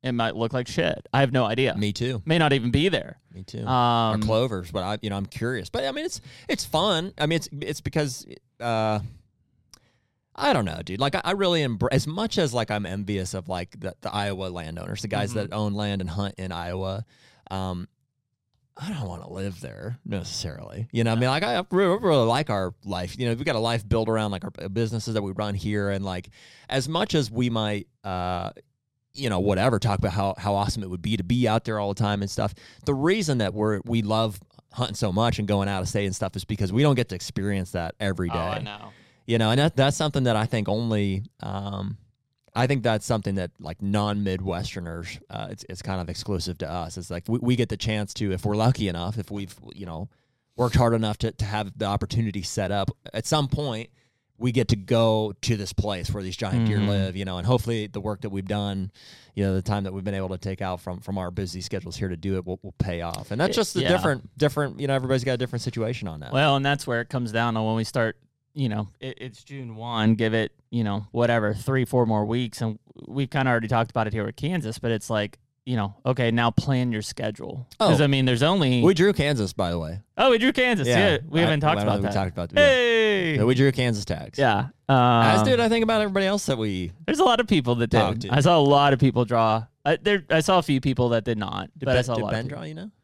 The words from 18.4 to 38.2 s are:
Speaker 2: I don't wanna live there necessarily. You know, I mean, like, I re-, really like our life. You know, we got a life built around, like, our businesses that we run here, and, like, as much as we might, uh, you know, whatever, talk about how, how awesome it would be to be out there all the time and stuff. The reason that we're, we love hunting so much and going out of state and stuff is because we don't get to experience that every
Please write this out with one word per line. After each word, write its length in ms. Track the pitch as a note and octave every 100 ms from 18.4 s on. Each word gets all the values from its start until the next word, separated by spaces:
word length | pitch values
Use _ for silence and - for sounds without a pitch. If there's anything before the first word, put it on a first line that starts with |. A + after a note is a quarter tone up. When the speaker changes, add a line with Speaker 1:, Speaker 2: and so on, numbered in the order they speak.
| _ _ _ -
Speaker 2:
I 120 | D#3+
don't 140 | F3 G#2
wanna 220 | E2+ -
live 280 | F#2 G2 F2
there 400 | B1+ G1+ F#2+ B2 -
necessarily. 840 | G2 E2+ - F2 C2 - - A2+
You 120 | A2+
know, 80 | A2+
I 40 | A2+
mean, 140 | B2+
like, 140 | C#3
I 140 | G#3 A#3 F#3
re-, 160 | F3+ G3
really 400 | G3 A3 D3 A2+
like 240 | B2 D3+
our 240 | G#2 F#2 - F#2+
life. 340 | F2+ F2+ -
You 80 | B2
know, 80 | A#2
we 80 |
got 140 | C#3+ A2
a 20 |
life 280 | A2+ A#2+ G#2
built 200 | A#2 A2+
around, 220 | A2 G#2+
like, 140 | G2 -
our 240 | - F#2+
businesses 440 | G2 A2+ A2+ A2
that 80 | A2
we 100 | G2+
run 200 | F#2+ G#2
here, 360 | G2+ G#2 G#2 G2+
and, 140 | G2 G2
like, 240 | F2+ F2+ - - - -
as 180 | - C3
much 260 | D#3+ G#3
as 160 | E3 A2+
we 200 | A#2+ B2
might, 380 | A2+ G#2+ G#2 - _ G2
uh, 460 | F#2 F2+ F2+ F#2 - _ _ _ _ _
you 160 | - C3
know, 120 | F#2+
whatever, 360 | G2 F#2+ A#2 A2+
talk 200 | A2 G2+
about 140 | G#2+
how, 200 | F2+ G2 -
how 180 | G#2 G2+
awesome 260 | G2+ -
it 60 | F2+
would 120 | F2
be 160 | E2+ G#2+
to 60 |
be 220 | F2+ A#2+ A#2+
out 200 | A2 -
there 120 | G#2+
all 120 | G2+
the 60 | G2
time 200 | G#2 G2+
and 100 | G2+
stuff. 220 | - G#2 - - - -
The 80 |
reason 460 | C#3 D3+ G#3+ E3 C3
that 140 | G2+
we're, 280 | G2 G#2+ G#2
we 180 | A#2 A#2
love 380 | G#2 A2 A2+ G2 - - _
hunting 240 | - B2 G2+
so 160 | G#2+
much 260 | F#2+ A#2 A2+
and 60 | G#2
going 180 | G2+ G2
out 140 | G2
of 80 | F2+
state 160 | G#2+ G2
and 100 | F#2
stuff 220 | F#2+ G2
is 80 | -
because 260 | G#2+ G2
we 100 | G#2
don't 140 | D3 B2+
get 140 | A#2
to 60 | F2+
experience 560 | - - C#3 G2 F2+
that 220 | F2+ E2 -
every 300 | G2+ F2